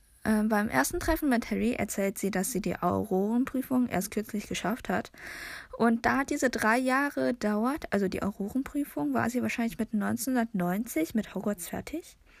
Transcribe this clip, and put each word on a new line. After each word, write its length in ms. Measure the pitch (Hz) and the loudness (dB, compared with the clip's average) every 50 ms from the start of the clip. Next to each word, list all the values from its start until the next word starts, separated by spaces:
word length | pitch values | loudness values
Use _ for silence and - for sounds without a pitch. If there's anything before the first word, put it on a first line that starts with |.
| _ _ _ _ - | _ _ _ _ 0
äh, 180 | 214 220 214 214 | 2 2 4 4
beim 260 | 220 220 208 208 220 | 4 4 2 2 2
ersten 320 | - - 277 - - 349 | 2 2 2 2 0 -2
Treffen 280 | - - 320 320 - 294 | 0 0 0 2 2 2
mit 220 | 247 226 247 - | 2 2 0 0
Harry 220 | 214 196 202 226 254 | 0 0 2 0 0
erzählt 460 | - - 208 - - 196 196 196 - | 0 -2 -4 -2 -2 -2 -2 -2 -2
sie, 120 | - 196 | -2 -2
dass 220 | 214 185 190 - - | 0 0 -2 -2 -2
sie 80 | 185 | -2
die 160 | - 180 170 | -2 -2 -2
Aurorenprüfung 1120 | - - 180 196 190 190 208 190 185 196 208 226 240 262 - - 254 262 - 262 254 247 - | 0 0 0 2 0 0 2 2 2 2 2 2 2 0 0 -2 -4 -2 0 0 2 2 2
erst 220 | - 175 190 - | 0 -2 -2 -2
kürzlich 360 | - 214 208 - - 202 - | -4 -4 -4 -4 -4 -8 -6
geschafft 420 | - 185 - - 175 220 - - - | -6 -6 -4 -2 -2 -2 -2 -2 -2
hat. 220 | 190 185 - - - - - - - - - - - - - - - | -2 -2 -2 -6 -12 -18 -16 -14 -14 -14 -14 -14 -14 -14 -16 -10 -2
Und 300 | - 226 233 233 233 - | 2 4 4 4 4 4
da 180 | 247 240 262 277 | 4 4 2 2
diese 260 | - 294 294 - 254 | 0 0 2 2 2
drei 280 | - 226 226 214 220 254 | 2 2 2 4 4 4
Jahre 560 | 262 254 254 262 285 285 - 269 262 262 247 | 4 2 2 2 2 0 0 0 0 0 0
dauert, 580 | - - 208 208 208 220 247 277 320 - - - | 0 0 0 2 2 2 2 0 -2 -2 0 0
also 160 | 202 202 185 | 2 2 0
die 140 | 190 190 - | 0 -2 -2
Aurorenprüfung, 880 | 196 202 - 196 202 - 254 277 - - 294 285 - - 302 294 294 269 | -4 -4 -4 -6 -4 -2 -4 -4 -2 -2 -4 -4 -4 -4 -4 -2 0 2
war 160 | 233 233 226 | 2 2 2
sie 140 | 247 254 226 | 2 0 0
wahrscheinlich 360 | 214 - - 233 226 233 - | 0 0 0 -2 -2 -2 -4
mit 140 | 220 214 - | -4 -2 0
neunzehnhundertneunzig 1200 | 208 196 196 220 240 - 269 254 254 226 226 - 190 175 175 180 202 247 - - 320 320 - - | 0 0 0 0 -2 0 0 0 0 0 0 0 0 0 0 0 0 -2 -2 -2 -2 0 0 0
mit 200 | 220 202 - - | -2 -2 -2 -4
Hogwarts 340 | 190 202 214 208 202 - - | -4 -2 -2 -2 -4 -6 -8
fertig 480 | - 185 - - - 330 370 - - - _ - - - | -8 -8 -8 -6 -8 -10 -10 -12 -18 -20 _ -20 -20 -20